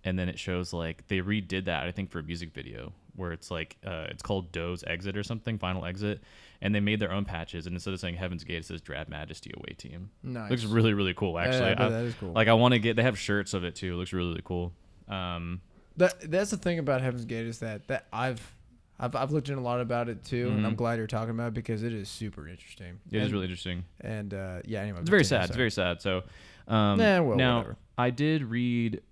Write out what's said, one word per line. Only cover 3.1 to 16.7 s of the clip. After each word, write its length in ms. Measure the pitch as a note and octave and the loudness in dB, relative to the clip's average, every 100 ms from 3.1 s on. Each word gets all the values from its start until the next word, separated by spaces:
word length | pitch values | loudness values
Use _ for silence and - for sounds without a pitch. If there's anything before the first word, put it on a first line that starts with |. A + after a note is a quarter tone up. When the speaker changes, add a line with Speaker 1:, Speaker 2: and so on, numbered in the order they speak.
Speaker 1:
where 160 | - F2 | -10 -8
it's, 180 | E2+ - | -8 -8
like, 260 | E2+ D#2+ - F#2+ | -8 -8 -10 -10
uh, 200 | E2 D#2+ | -8 -8
it's 140 | - | -10
called 280 | - G2 F2 | -4 -4 -2
Doe's 300 | E2 E2+ F2+ | -4 -4 -4
Exit 320 | - F2 G2 G2 | -4 -4 -4 -6
or 60 | |
something, 360 | G2+ A2+ A#2 G#2+ | -4 -6 -4 -2
Final 260 | F2+ F#2 | -2 -2
Exit. 360 | F2 F#2 G#2 G#2 - - - - | -4 -4 -2 -4 -8 -20 -20 -4
And 140 | G2+ | 0
they 60 | G#2 | 2
made 180 | G2+ G#2+ | 2 2
their 120 | G2+ | 0
own 120 | F#2+ | 0
patches, 420 | G2+ F2 E2 E2+ E2+ | -2 -4 -6 -8 -6
and 80 | |
instead 180 | F2 G2 | -6 -4
of 80 | F#2 | -4
saying 140 | F2+ F2 | -4 -4
Heaven's 260 | F2+ E2+ | -4 -6
Gate, 120 | E2 E2 | -6 -8
it 60 | |
says 160 | E2 E2 | -6 -10
Drab 280 | - C#2 D2+ | -8 -8 -8
Majesty 440 | D2+ D2+ D#2+ - - | -10 -10 -12 -12 -12
away 180 | - | -12
team. 360 | - - E2 F#2+ _ | -12 -12 -12 -14 _
Speaker 2:
Nice. 280 | C3+ B2 G#2+ | -10 -8 0
Speaker 1:
Looks 140 | B2 | 0
really, 280 | A2 A2+ A2+ | 4 6 6
really 180 | G2+ F#2+ | 6 2
cool, 200 | F2 G2 | 2 0
Speaker 2:
Yeah, 60 | E2+ | 2
Speaker 1:
actually. 280 | F2 C3 A#2 | 2 4 4
Speaker 2:
I 40 | |
bet 60 | A2+ | 4
Speaker 1:
I, 80 | G#2+ | 2
Speaker 2:
that 140 | A2+ | 2
is 100 | A#2+ | -2
cool. 180 | A#2 F#2+ | -4 -2
Speaker 1:
like, 160 | F#2+ A2 | 4 8
I 40 | |
wanna 240 | A2+ B2 A#2+ | 8 8 8
get, 180 | A2+ A2+ | 4 4
they 60 | |
have 160 | B2 G2+ | 4 2
shirts 340 | - G#2 F#2+ | 0 0 0
of 120 | G2 | -2
it 100 | F2 | -4
too. 200 | - F#2 | -4 -4
It 20 | F2 | -2
looks 160 | F2+ | -2
really, 180 | F#2 F2 | 0 0
really 120 | E2 | -2
cool. 280 | - F2+ F2 F2 - - - | -4 -4 -4 -8 -20 -20 -8
Um, 520 | G2 F2+ F2 E2+ F2+ - - _ - | -6 -4 -4 -6 -8 -10 -20 _ 2
Speaker 2:
That, 340 | F3+ - D#3 | 2 2 -2
that's 200 | F3 G#3 | -2 0
the 40 | A3 | -2
thing 220 | F3+ | -2